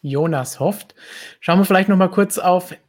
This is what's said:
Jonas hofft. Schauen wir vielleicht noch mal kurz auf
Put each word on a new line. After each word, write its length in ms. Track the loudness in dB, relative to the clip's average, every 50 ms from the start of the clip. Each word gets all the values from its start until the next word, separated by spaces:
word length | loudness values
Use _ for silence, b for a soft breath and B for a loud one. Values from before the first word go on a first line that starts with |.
Jonas 600 | -10 -6 -4 -2 -2 -2 -2 -4 -6 -6 -6 -4
hofft. 340 | -4 -4 -4 -6 -12 _ _ B B B B B B B B B
Schauen 180 | -2 2 2 2
wir 80 | 4
vielleicht 240 | 4 2 2 2 4
noch 80 | 2 2
mal 100 | 2 2
kurz 300 | 2 0 0 0 -2 -2
auf 360 | 0 2 0 0 0 -6 -18 -20 _